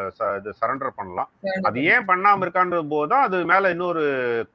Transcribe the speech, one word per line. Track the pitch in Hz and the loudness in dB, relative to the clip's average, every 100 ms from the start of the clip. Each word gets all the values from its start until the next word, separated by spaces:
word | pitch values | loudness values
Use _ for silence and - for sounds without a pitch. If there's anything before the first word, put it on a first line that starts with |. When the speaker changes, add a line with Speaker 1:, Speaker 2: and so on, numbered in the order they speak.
| 95 | -4
Speaker 1:
ச-, | - 101 98 | -4 -4 -4
இது | 104 | -6
surrender | - 113 135 131 - | -4 -4 -2 -6 -8
பண்ணலாம். | 95 90 139 | -8 -6 -8
Speaker 2:
Surrender | _ 196 190 | _ -6 -2
Speaker 1:
அது | 190 | -2
Speaker 2:
பண்ணலாம். | 117 160 | 0 2
Speaker 1:
ஏன் | 240 196 | 2 2
பண்ணாம | 180 202 202 | 2 4 2
இருக்கான்ற | 180 180 180 175 147 | 2 0 0 0 -2
போது | 151 151 | -2 2
தான் | 262 | 2
அது | 240 185 | 2 0
மேல | 170 190 190 | 2 4 2
இன்னொரு, | 170 180 165 147 131 123 117 107 | 0 -2 0 0 0 0 -2 -4